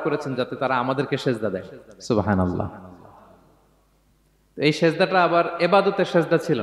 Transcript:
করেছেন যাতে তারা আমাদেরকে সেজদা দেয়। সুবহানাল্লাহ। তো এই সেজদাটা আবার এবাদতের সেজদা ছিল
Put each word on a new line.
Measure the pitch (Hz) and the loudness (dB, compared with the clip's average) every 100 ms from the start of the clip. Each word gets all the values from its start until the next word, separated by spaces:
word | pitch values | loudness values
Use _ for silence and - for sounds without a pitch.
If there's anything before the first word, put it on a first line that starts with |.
| 160 | -2
করেছেন | 143 139 127 | -4 -4 -6
যাতে | 123 120 | -6 -4
তারা | 127 127 | -2 0
আমাদেরকে | 127 135 127 131 | -2 -2 -2 -2
সেজদা | 143 117 107 | -2 -2 -2
দেয়। | 92 - - - - - | -4 -8 -18 -20 -12 -2
সুবহানাল্লাহ। | 110 98 98 90 90 95 101 92 90 - - - - _ _ _ _ _ _ _ _ _ _ _ - | 0 2 2 2 0 -6 -8 -20 -20 -20 -20 -20 -20 _ _ _ _ _ _ _ _ _ _ _ -2
তো | 147 | 0
এই | 151 | 2
সেজদাটা | 165 151 185 185 170 | 2 2 2 2 4
আবার | 170 170 - | 2 0 0
এবাদতের | 170 196 190 196 180 | 2 4 2 0 0
সেজদা | 175 151 160 | 2 2 0
ছিল | - 131 | 0 -2